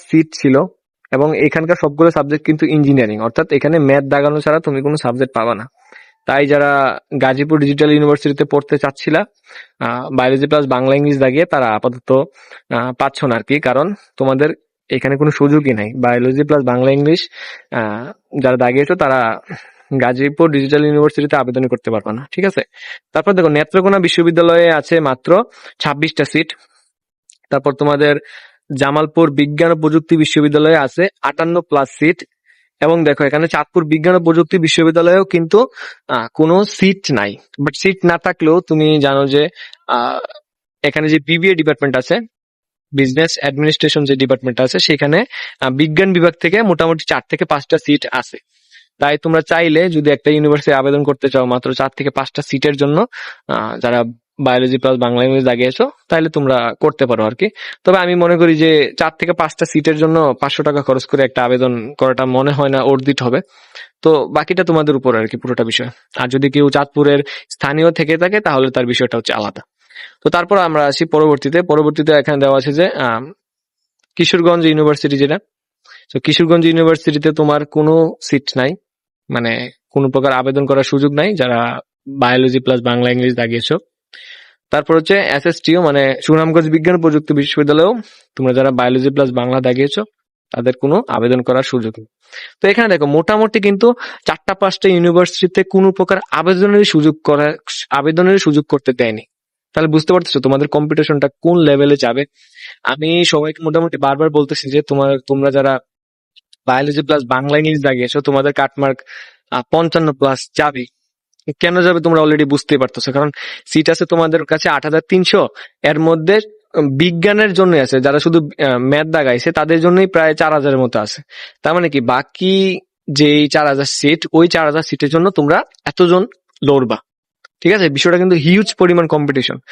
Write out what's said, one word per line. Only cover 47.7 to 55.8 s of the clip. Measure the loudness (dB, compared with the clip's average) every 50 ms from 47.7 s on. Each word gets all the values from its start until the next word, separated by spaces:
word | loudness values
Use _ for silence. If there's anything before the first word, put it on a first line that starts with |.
| -2 -2
সিট | 0 0 0 0 0 -4 -6
আছে। | -6 -6 -8 -12 -20 -20 _ _ _ _ _ _ -20 _ _ _ _
তাই | -2 -2 -2 -2
তোমরা | -2 0 0 0
চাইলে | 0 0 0 0 2 2 2 2 2 2
যদি | 0 0 0 0
একটা | 0 2 2 0
ইউনিভার্সিটি | 0 2 2 2 0 0 2 0 0
আবেদন | 0 0 0 0 0 0
করতে | -2 -2 -2 -2 0
চাও | 0 0 0
মাত্র | 0 0 -2 -2 -4 -4
চার | -4 -4 -4 -6
থেকে | -6 -6 -4
পাঁচটা | -4 -4 -6 -6 -6 -10 -8
সিটের | -6 -4 -2 -2 -2 0
জন্য, | 0 0 0 2 0 -2 -2 -6 -12 -18 -18 -18 -18 _ -6
আহ, | -6 -6 -6 -6 -8 -6
যারা | -4 -2 0 0 -2 -2 -6 -12 _ _ _ -4
বায়োলজি | -2 0 2 2 0 0 0 0
প্লাস | 0 0 0
বাংলা | 0 0 -2 0 0 0
ইংলিশ | 0 0 0 0
দাগিয়েছো, | -2 -2 -2 -2 -2 -2 -2